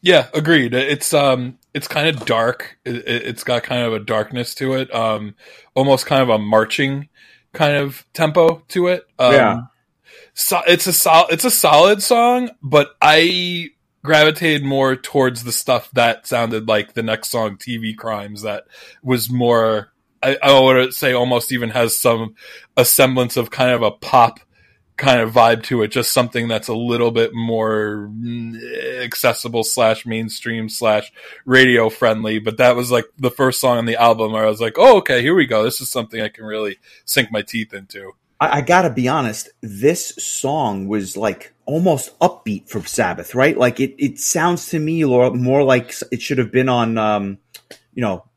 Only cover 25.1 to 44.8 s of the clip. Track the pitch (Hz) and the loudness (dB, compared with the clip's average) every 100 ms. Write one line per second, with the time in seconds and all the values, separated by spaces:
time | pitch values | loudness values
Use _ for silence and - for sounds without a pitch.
25.1 | 123 113 117 117 117 - 123 107 131 117 | 2 2 4 4 4 -2 -2 -2 -2 -2
26.1 | - 120 120 117 113 - 113 120 120 117 | 0 0 -2 -4 -6 -4 -6 -4 0 0
27.1 | 113 113 117 113 113 110 110 107 104 104 | 0 -2 -2 -4 -2 -2 -2 -4 -6 -12
28.1 | 107 117 120 113 113 120 127 131 127 123 | -12 -10 -10 -10 -14 -14 -10 -10 -8 -10
29.1 | - 123 113 120 117 110 - 113 110 120 | -2 -2 -2 -4 -4 -4 0 0 0 -4
30.1 | 113 113 - 120 113 110 - 117 107 - | -8 -8 -10 -8 -8 -8 -4 0 0 -2
31.1 | _ - - - 127 131 120 110 - 120 | _ -20 -20 2 6 6 6 2 2 0
32.1 | 110 110 110 110 110 123 123 123 120 117 | 0 -2 -4 -6 2 4 4 0 -2 -2
33.1 | _ 131 - 131 123 131 120 117 113 117 | _ -4 0 -2 0 0 0 0 4 4
34.1 | 113 110 110 110 107 113 127 240 220 - | 4 0 0 0 0 -4 6 8 8 4
35.1 | 127 123 185 135 110 113 - 131 127 110 | 0 2 2 2 2 0 -4 -8 -8 -8
36.1 | 113 107 - 110 107 107 98 _ _ - | -8 -8 -10 -10 -6 -6 -8 _ _ -6
37.1 | - 120 110 101 117 110 101 98 101 98 | -4 -2 -4 -6 -6 -8 -12 -16 -18 -18
38.1 | - _ _ 156 143 131 175 180 127 123 | -20 _ _ -2 -2 2 2 2 0 -2
39.1 | 151 120 104 - _ 113 101 131 175 - | 0 -2 -6 -14 _ -16 -2 0 0 -6
40.1 | - - - 131 151 127 98 95 107 95 | -10 -10 -6 -6 -4 -4 -4 -4 -6 -6
41.1 | 95 107 95 - _ - 151 180 147 - | -6 -6 -6 -16 _ -8 -2 0 0 -2
42.1 | _ 175 - - 101 _ 110 - - 98 | _ -2 -2 -8 -10 _ -12 -8 -4 -2
43.1 | 87 87 120 139 - 123 120 135 - 143 | -4 -8 0 0 2 0 0 -6 -2 -6
44.1 | - - 170 165 175 - 165 | -4 -4 -2 0 -2 -4 -6